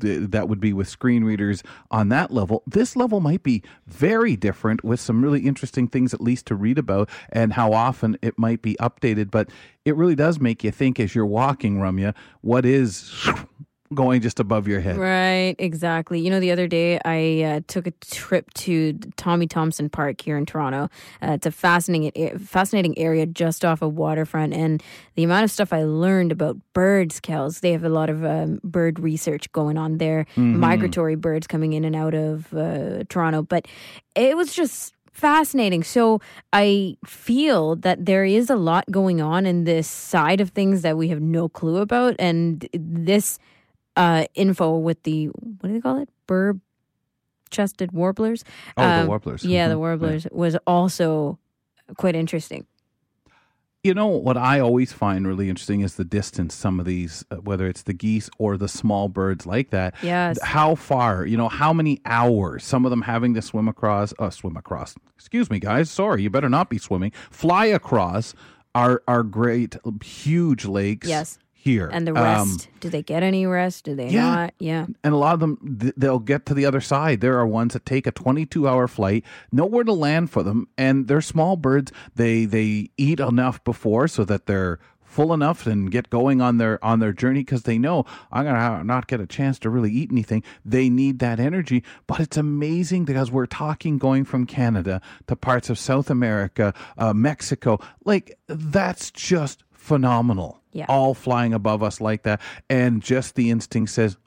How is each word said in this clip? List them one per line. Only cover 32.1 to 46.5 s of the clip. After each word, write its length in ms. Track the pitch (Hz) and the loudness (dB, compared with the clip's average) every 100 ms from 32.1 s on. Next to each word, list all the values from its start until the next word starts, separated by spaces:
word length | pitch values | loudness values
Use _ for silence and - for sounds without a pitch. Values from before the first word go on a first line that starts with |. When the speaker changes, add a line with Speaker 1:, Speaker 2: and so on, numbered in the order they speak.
Speaker 2:
of, 380 | 156 156 156 160 | -2 -2 -4 -6
uh, 500 | 156 165 147 147 92 - | -6 -4 -4 -6 -8 -6
Toronto. 340 | 180 165 156 | -2 0 0
But 240 | 151 175 - - - - _ | 0 -2 -4 -14 -20 -20 _
it 220 | - 254 320 | 0 2 2
was 160 | 302 | 0
just 380 | - 294 - - _ _ | -2 -4 -4 -14 _ _
fascinating. 720 | - 302 311 302 269 208 170 | -2 2 4 2 2 2 0
So 360 | 160 247 226 220 - - - | 0 2 4 2 -2 -20 0
I 440 | 202 208 202 185 - - | 2 4 4 0 -8 -16
feel 720 | - - 247 302 208 156 170 | -8 -2 2 4 4 2 0
that 280 | 185 - | 0 0
there 200 | 175 190 | 2 2
is 260 | 196 214 247 | 4 2 2
a 60 | 240 | 2
lot 280 | 165 175 - | 2 2 0
going 300 | 196 190 165 | 0 2 2
on 260 | 151 175 190 | 2 0 2
in 160 | 175 | 2
this 240 | 170 165 156 | 2 0 -2
side 540 | - - 175 151 196 | -8 -2 0 2 2
of 100 | 190 | 0
things 320 | - 196 190 | 0 2 2
that 140 | 165 156 | 0 0
we 100 | 165 | 0
have 120 | 151 | 0
no 280 | 156 165 165 | 0 0 -2
clue 280 | - 160 180 | -4 -2 0
about, 380 | 208 240 247 - | 0 2 2 2
and 480 | 180 165 170 160 - | 0 2 0 -2 -6
this, 640 | 175 160 165 165 208 - - _ _ _ _ _ - | -8 -6 -4 2 2 0 -6 _ _ _ _ _ 2
uh, 280 | 175 165 - | 4 2 0
info 420 | - 196 180 160 160 | 0 2 2 2 2
with 220 | 165 160 | 0 -2
the, 220 | 160 156 151 | -2 -2 -4
what 420 | - 233 196 190 | -8 -14 -10 -6
do 40 | |
they 80 | 226 | -4
call 180 | 254 262 | -2 -4
it? 100 | 285 _ - | -6 _ -4
Burr-chested 1700 | 185 196 | 0 0